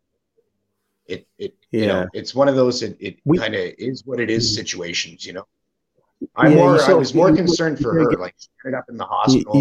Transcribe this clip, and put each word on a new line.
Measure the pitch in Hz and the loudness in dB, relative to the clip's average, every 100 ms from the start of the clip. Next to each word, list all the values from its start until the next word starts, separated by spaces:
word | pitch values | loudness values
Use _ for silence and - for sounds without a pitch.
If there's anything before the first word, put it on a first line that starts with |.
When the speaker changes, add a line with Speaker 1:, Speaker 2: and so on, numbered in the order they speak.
| _ _ _ _ _ _ _ _ _ _ - | _ _ _ _ _ _ _ _ _ _ -14
Speaker 1:
It, | 92 - - | -14 -14 -14
it, | 101 - _ | -14 -14 _
you | 117 | -2
Speaker 2:
Yeah. | 107 | 0
Speaker 1:
know, | 95 92 | 0 -4
it's | 107 107 | -8 -8
one | 123 139 | -2 0
of | 131 | 2
those, | 123 120 | 2 0
it, | 107 - | -6 -10
it | 95 - 143 | -14 -8 -2
Speaker 2:
We | 175 | 0
Speaker 1:
kinda | 110 107 90 - | 0 -4 -6 -8
is | 117 131 - | -10 -10 -8
what | 120 | -6
it | 110 | -2
is | 113 110 | -2 -2
Speaker 2:
Mm. | |
Speaker 1:
situations, | 107 85 90 85 87 85 80 - | -4 -8 -10 -8 -8 -8 -12 -16
you | |
know? | 90 101 _ _ _ _ _ _ _ - | -16 -18 _ _ _ _ _ _ _ -12
I'm | - 131 | 2 4
Speaker 2:
Yeah, | 156 | 6
you | |
Speaker 1:
more, | 156 - | 6 4
I | |
Speaker 2:
sort | 196 | 4
of | 175 | 4
Speaker 1:
was | 127 | 2
more | 147 175 | 2 4
Speaker 2:
you, | 156 | 4
Speaker 1:
concerned | 175 160 160 - | 2 0 -2 -2
for | - | -2
Speaker 2:
you | 165 | 0
Speaker 1:
her, | 127 | 0
Speaker 2:
get | - | 0
Speaker 1:
like, | 92 - | -6 -14
she | - _ | -20 _
ended | - 127 | -10 -10
up | - | -10
in | 117 | -12
the | |
Speaker 2:
Y-, | 95 | -6
Speaker 1:
hospital. | 95 110 131 - 139 | -2 2 2 2 2